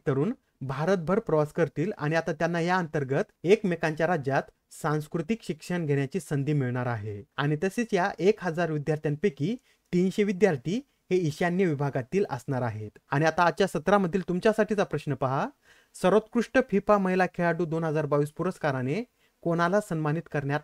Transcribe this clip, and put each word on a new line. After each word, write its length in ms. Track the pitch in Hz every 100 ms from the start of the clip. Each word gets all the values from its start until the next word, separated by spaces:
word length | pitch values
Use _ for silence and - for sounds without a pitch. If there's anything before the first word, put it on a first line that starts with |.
| -
तरुण 260 | 135 160 262 _ _
भारतभर 580 | 131 135 160 196 156 196
प्रवास 320 | - 156 151
करतील 380 | - 160 - 170 -
आणि 180 | 147 165
आता 180 | 160
त्यांना 260 | 156 165 170
या 180 | 170 185
अंतर्गत 460 | 170 156 135 139 202 _
एकमेकांच्या 640 | 156 214 202 165 160 156 165
राज्यात 360 | 180 135 135 190 _ _ -
सांस्कृतिक 580 | 160 151 151 170 156 220
शिक्षण 420 | - 156 - 175 160
घेण्याची 340 | 143 143 196
संधी 340 | - 147 135
मिळणार 320 | 151 127 123 123
आहे. 380 | 117 104 104 98 -
आणि 200 | 143 151
तसेच 240 | 190 214 233
या 180 | 190 190 -
एक 200 | 170 220
हजार 300 | 180 160 170
विद्यार्थ्यांपैकी 840 | 151 143 151 151 147 202 196 147 247 _ _ _
तीनशे 300 | 180 190 180
विद्यार्थी 580 | 208 190 202 151 - 214 - _ -
हे 60 | 180
ईशान्य 480 | 165 147 180 175 190
विभागातील 600 | 143 143 135 123 185 -
असणार 320 | 135 - 131
आहेत. 280 | 123 107 107 - _
आणि 140 | 139 160
आता 180 | 160
आजच्या 240 | 175 160 190
सत्रामधील 540 | 170 147 202 185 190 180
तुमच्यासाठीचा 540 | 175 220 214 214 208
प्रश्न 300 | 185 151 -
पहा, 340 | 139 131 135 214 - _ _ _ -
सर्वोत्कृष्ट 560 | 185 196 214 233 214 262 254
फिफा 260 | 196 202 208
महिला 280 | 190 185 180
खेळाडू 400 | - 170 165 175
दोन 180 | 160
हजार 220 | 165 156 147
बावीस 260 | 147 147
पुरस्काराने 720 | - 170 185 156 131 127 160 247 _ _ _
कोणाला 400 | 165 170 170 196
सन्मानित 400 | 208 165 156 156 165
करण्यात 280 | 151 139 147